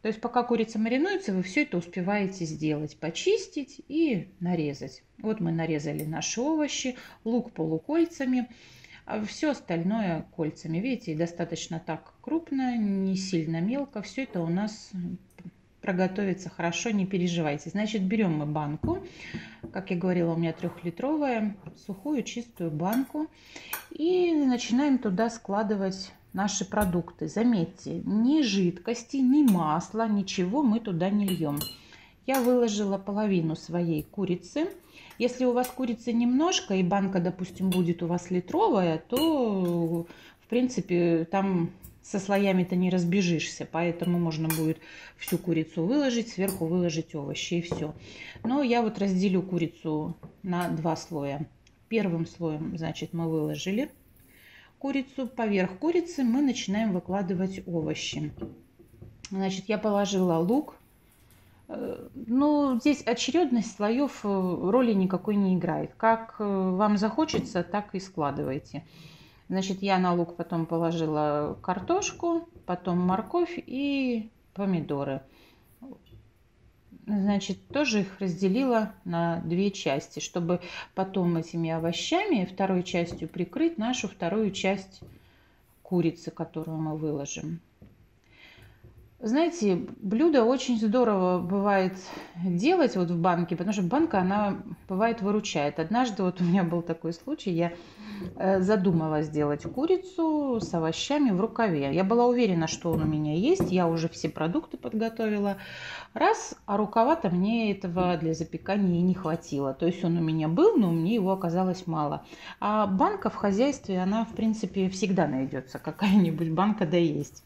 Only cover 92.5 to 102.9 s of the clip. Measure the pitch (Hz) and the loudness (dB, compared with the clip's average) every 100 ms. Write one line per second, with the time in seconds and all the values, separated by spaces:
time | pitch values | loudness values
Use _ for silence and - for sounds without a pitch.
92.5 | 175 247 370 269 190 170 175 175 175 170 | 2 4 4 4 2 0 2 2 2 0
93.5 | 165 175 208 175 285 330 202 185 202 208 | -2 -2 0 2 2 2 2 2 2 0
94.5 | 185 - 165 - 185 226 233 196 208 208 | -2 -8 -14 -6 0 0 0 0 0 0
95.5 | 160 147 147 160 226 254 202 185 180 175 | 0 0 -2 -2 0 0 0 -2 2 2
96.5 | 190 175 170 170 165 165 170 - 302 - | 4 2 0 -2 -4 -6 -8 -8 -6 -2
97.5 | 165 170 170 - - - 208 185 - 190 | 0 0 -2 -18 -18 -16 -12 -12 -2 2
98.5 | 190 185 214 185 165 156 156 151 151 147 | 4 4 4 4 2 2 0 0 0 0
99.5 | 147 - - 320 370 381 - 330 302 277 | 0 -4 -4 2 2 0 -2 0 0 0
100.5 | 233 185 175 160 165 - 294 269 180 220 | -2 0 0 0 -2 -2 2 4 4 0
101.5 | - 170 156 139 151 190 233 240 247 226 | 0 0 2 0 2 2 4 4 4 4
102.5 | 175 160 - 170 | 4 0 -2 -2